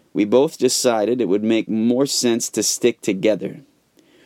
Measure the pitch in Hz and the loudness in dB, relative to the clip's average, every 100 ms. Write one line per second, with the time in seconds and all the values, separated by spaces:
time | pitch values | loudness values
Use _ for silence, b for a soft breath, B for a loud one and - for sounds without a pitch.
0 | b - 104 123 156 - 131 - 127 110 | b -4 2 4 2 0 -2 0 0 0
1 | 104 127 95 104 110 113 - 110 113 123 | 0 0 0 0 2 0 0 0 0 2
2 | 139 - 123 117 - 110 104 - 120 117 | 0 0 0 0 -2 -4 -4 0 0 0
3 | - 95 107 98 98 78 - _ _ _ | -2 0 0 0 -4 -12 -18 _ _ _
4 | b b | b b